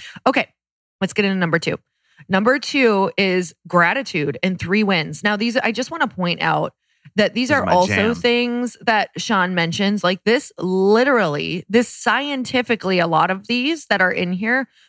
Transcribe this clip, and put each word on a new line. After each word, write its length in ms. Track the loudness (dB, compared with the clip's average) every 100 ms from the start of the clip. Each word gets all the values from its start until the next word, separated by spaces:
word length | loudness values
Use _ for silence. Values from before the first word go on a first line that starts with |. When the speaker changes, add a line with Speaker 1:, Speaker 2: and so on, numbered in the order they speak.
| -20 -4 -2
Speaker 1:
okay, 200 | -2 -4 _ _ _ _ -6
let's 140 | -6
get 100 | -2 -2
into 120 | 0
number 200 | -2 -2
two. 180 | -2 -6 _ _ _ _ -2
Number 300 | 0 2 0
two 520 | 0 2 2 2 0 0
is 380 | 0 0 -2 -8 -2
gratitude 720 | 2 2 0 -4 -4 -4 -2
and 160 | -4 -4
three 240 | 0 2
wins. 400 | 2 0 -2 -4
Now, 120 | -2 0
these, 180 | -2 -2
I 140 | -2
just 180 | -4 -6
wanna 180 | -4 -4
point 340 | -2 -4 -2
out 320 | 0 0 -2 _ _ _ -8 0
that 180 | 0
these 160 | 0 0
Speaker 2:
This 60 | 0
is 40 |
Speaker 1:
are 40 | 4
Speaker 2:
my 60 |
Speaker 1:
also 220 | 2 4 2
Speaker 2:
jam. 200 | 0 0
Speaker 1:
things 600 | 0 0 0 -2 -6 -6
that 280 | -2 0 0 -6
Sean 380 | -2 0 2 0
mentions. 480 | -2 0 0 2
Like, 200 | 0 0
this 280 | 0 0 -2 -6
literally, 1080 | -2 2 4 4 4 2 2 -2 -4 -8 0
this 200 | 2 2
scientifically, 1120 | -2 0 0 -2 -6 -4 -2 -2 -2 0 0
a 80 | 2
lot 240 | 2 2
of 160 | -2 -4
these 400 | -4 -2 -4 -2
that 140 | 0
are 100 | 2
in 220 | 0 -4
here 340 | -2 0 -2 -2 _